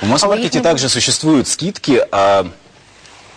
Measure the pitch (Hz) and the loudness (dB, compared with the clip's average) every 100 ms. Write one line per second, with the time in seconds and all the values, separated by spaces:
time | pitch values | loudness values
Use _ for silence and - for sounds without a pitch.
0 | 202 277 202 214 202 - 190 151 131 120 | -2 0 2 0 0 0 0 0 -2 -2
1 | 123 123 156 151 107 - 170 - - 120 | -2 -2 2 2 0 -4 -6 -6 0 0
2 | - 98 98 98 90 - - - _ - | 0 0 2 2 0 -8 -20 -20 _ -20
3 | - - - | -20 -20 -20